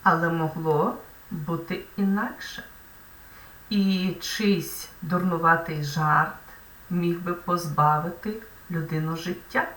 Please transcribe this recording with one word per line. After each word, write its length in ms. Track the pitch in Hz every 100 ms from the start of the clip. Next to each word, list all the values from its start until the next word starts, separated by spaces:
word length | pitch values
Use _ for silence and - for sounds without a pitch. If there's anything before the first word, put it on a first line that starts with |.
Але 260 | 196 170 170
могло 680 | 165 160 165 160 147 196 - - - -
бути 520 | 175 151 165 - 180 - -
інакше. 680 | 196 202 240 - - - - - - - - - - - - - -
І 440 | 202 196 185 185 170
чийсь 720 | - - 208 190 147 - - -
дурнуватий 840 | 160 180 180 170 165 165 - 151
жарт 500 | 147 160 156 156 156 - - - - - -
міг 300 | 175 175 170
би 140 | 175
позбавити 1000 | 175 - 175 165 147 151 151 170 - 208 214 - - -
людину 460 | 165 151 156 156 165
життя. 500 | 175 - - 254 -